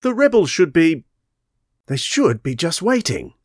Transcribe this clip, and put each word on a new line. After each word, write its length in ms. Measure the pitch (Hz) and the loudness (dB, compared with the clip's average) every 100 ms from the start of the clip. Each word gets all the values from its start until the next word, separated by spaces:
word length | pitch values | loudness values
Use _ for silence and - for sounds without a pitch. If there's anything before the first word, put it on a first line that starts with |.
The 120 | 254 | -4
rebels 360 | 240 277 226 165 | 0 2 4 2
should 220 | - 180 | 2 2
be... 320 | 139 165 156 - _ _ _ _ _ _ _ _ | 4 2 0 -8 _ _ _ _ _ _ _ _
They 100 | 139 | -6
should 460 | - - 269 110 | -4 0 0 0
be 120 | - | -6
just 280 | 123 165 165 | -4 -4 -4
waiting. 520 | 202 254 - - - _ | -2 -2 -2 -6 -8 _